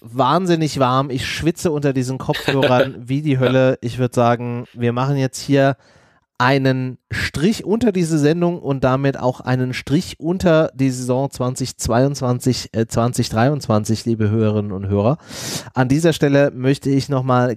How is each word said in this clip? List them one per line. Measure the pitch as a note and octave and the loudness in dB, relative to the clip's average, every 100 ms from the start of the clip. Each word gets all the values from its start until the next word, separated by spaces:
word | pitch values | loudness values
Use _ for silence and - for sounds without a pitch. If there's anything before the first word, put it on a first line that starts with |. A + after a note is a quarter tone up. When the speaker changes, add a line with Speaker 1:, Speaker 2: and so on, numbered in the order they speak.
Speaker 1:
wahnsinnig | A#2 A#2+ B2+ E3 F#3 E3 D#3 C#3 | -8 0 2 2 2 0 0 0
warm. | B2+ B2+ C#3+ | 2 2 0
Ich | A#2+ - | -4 -6
schwitze | - D3+ - F3+ | -4 -2 -2 -2
unter | D3 C#3+ | 0 0
diesen | C3 B2+ C3 | -2 -4 -4
Kopfhörern | - D3 - C3+ C#3 B2+ C3+ A2+ | -4 -4 0 2 4 4 2 -4
Speaker 2:
<laughs> | A#2+ | -6
Speaker 1:
wie | C#3 | -4
die | D3+ C3 | 0 0
Hölle. | B2 C3 C3 C3 | 2 4 2 0
Ich | B2 A#2+ | -4 -4
würd | B2 - | -2 2
sagen, | A#2 A#2+ A#2+ A#2+ A#2 | 2 0 -4 -8 -10
wir | A#2 A#2+ | -4 -2
machen | A#2+ C3+ C#3 | 0 -2 -2
jetzt | C3 - | -2 -4
hier | - C#3 C3+ C3 _ _ _ _ _ - | 0 2 2 0 _ _ _ _ _ -2
einen | B2 C#3 C3+ C3 B2+ B2 _ | 2 2 2 0 -4 -8 _
Strich | - - C#3 F3 A3+ | -8 -6 0 0 0
unter | - A3+ A#3+ | -2 0 0
diese | F#3 D#3+ D#3+ | 0 0 2
Sendung | C#3+ E3+ F3 - | 2 2 0 -2
und | C3+ C#3 | -4 -2
damit | C3 C3 C#3 - | 0 2 0 0
auch | B2 - | -2 -2
einen | - B2+ B2+ | -2 -2 -2
Strich | A#2+ - C#3+ - - | -6 -2 -2 -2 -6
unter | D#3 F#3 F3+ D#3 D#3+ | -6 0 2 4 2
die | B2+ C3+ | 0 -2
Saison | B2+ B2+ B2+ C#3 | 0 -2 -2 -2
zwanzig | - B2+ B2+ B2+ - | -4 -4 -4 -8 -6
zweiundzwanzig, | - A#2 C3+ C#3+ B2+ B2 C3 A#2+ - | -2 2 2 0 -2 0 0 -2 -2
äh, | A2 A2+ | -4 -2
zwanzig | A#2+ A#2+ B2+ A#2+ | 0 0 0 -2
dreiundzwanzig, | A2+ B2 D3 - G#2+ G#2+ A2 A#2+ | 2 2 2 0 0 0 -2 -2
liebe | A2 G#2+ | 0 0
Hörerinnen | A2+ G#2+ G#2+ G#2 | 2 2 0 -2
und | G2 G2 | -6 -2
Hörer. | G2+ G#2+ D#3 - - - - - - | 2 2 0 -4 -12 -10 -10 -6 -2
An | B2+ | 0
dieser | C#3+ E3 | 2 2
Stelle | D3+ D3 C#3 C#3+ | 2 4 4 2
möchte | B2+ B2+ C#3+ C#3 | 2 0 0 0
ich | C#3 C3 | 0 0
nochmal | C3+ C3 B2 B2+ | -2 2 2 2